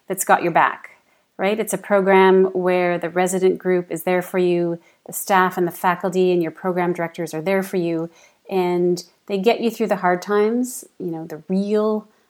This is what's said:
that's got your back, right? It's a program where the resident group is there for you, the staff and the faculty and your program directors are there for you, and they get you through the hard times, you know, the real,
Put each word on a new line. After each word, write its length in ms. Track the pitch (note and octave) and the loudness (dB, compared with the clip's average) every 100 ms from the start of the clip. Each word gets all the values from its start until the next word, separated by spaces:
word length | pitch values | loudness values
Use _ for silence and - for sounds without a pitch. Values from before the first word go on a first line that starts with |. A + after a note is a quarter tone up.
| - | -10
that's 160 | F#3+ | -6
got 180 | - F#3 | 2 2
your 100 | F3 | 2
back, 380 | E3 C3+ - - _ _ _ _ - | 2 2 -2 -16 _ _ _ _ -4
right? 240 | F#3+ A3 | -4 -2
It's 120 | G#3+ | -4
a 60 | F#3+ | -6
program 680 | - G3+ F#3+ F#3+ F#3+ F#3+ F#3+ | 0 2 6 6 8 6 4
where 520 | F#3 F3+ F3+ F3 F3 | 2 0 0 0 -2
the 120 | E3+ | -4
resident 480 | F3+ F#3 F#3 F#3 F3+ | -2 0 2 2 2
group 320 | F#3 F3+ F3 | 0 0 -2
is 120 | E3 | -6
there 200 | - F3+ | -2 -2
for 160 | F3+ F#3+ | -2 0
you, 420 | F3+ F3 E3+ E3+ _ _ - | 0 0 -2 -4 _ _ -14
the 60 | |
staff 440 | - - F#3+ F#3 F3+ | -10 0 2 2 0
and 100 | F3 | -4
the 60 | |
faculty 600 | E3+ F#3+ F3 F#3+ F3+ F#3 | 0 -2 0 -2 2 2
and 100 | F3 | 2
your 80 | D#3+ | 0
program 420 | - F#3+ F3 F3 | -4 -4 -2 -2
directors 420 | E3+ E3 - D#3+ | -2 -6 -6 -8
are 80 | D#3 | -4
there 200 | D#3+ G3 | -2 -2
for 140 | F#3+ F#3+ | -2 -2
you, 340 | E3+ E3 E3+ _ _ _ - | -2 -2 -6 _ _ _ -6
and 540 | F#3+ F3+ F3 F3 F3 - _ - | -2 0 2 0 0 -6 _ -8
they 120 | G3+ | -2
get 220 | A3 A3+ | 0 0
you 100 | A3+ | -2
through 160 | A3 G#3 | -2 -4
the 100 | G3 | 0
hard 240 | F3+ F3+ | 0 -2
times, 640 | G3 G#3 G#3+ A#3+ B3 - - - | -2 0 0 0 -6 -10 -16 -12
you 120 | F3+ | -10
know, 160 | D#3+ E3 | -8 -10
the 160 | D#3 - | -14 -4
real, 600 | F#3+ G3+ G#3+ G#3+ G#3+ G#3+ _ | -4 0 0 0 -2 -6 _